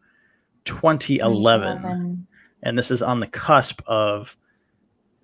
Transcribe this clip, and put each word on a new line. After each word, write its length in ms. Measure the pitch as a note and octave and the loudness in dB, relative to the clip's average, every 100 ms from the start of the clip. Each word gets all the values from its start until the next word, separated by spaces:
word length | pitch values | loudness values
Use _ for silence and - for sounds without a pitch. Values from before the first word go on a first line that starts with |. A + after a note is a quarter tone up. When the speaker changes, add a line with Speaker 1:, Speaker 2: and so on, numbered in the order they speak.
| _ _ _ _ _ _ - | _ _ _ _ _ _ -14
Speaker 1:
twenty 520 | - - D3+ - C3+ | -2 2 2 0 0
eleven. 600 | A2+ G#2+ A2+ A2+ F#2+ G2 | 2 2 4 4 2 -6
Speaker 2:
Twenty 80 | F#3 | -6
eleven. 400 | F3+ F3 F3 - _ _ _ | -6 -6 -8 -12 _ _ _
Speaker 1:
And 140 | A#2+ A#2+ | -4 -2
this 140 | A#2+ | 0
is 100 | B2 | -2
on 180 | E2+ B2 | 0 -2
the 80 | G#2+ | -4
cusp 540 | - - D#3 D3 - - | -4 4 4 4 -4 -4
of 500 | A2 G#2+ G#2 G#2 - _ _ _ _ _ _ _ _ | 0 0 -2 -8 -20 _ _ _ _ _ _ _ _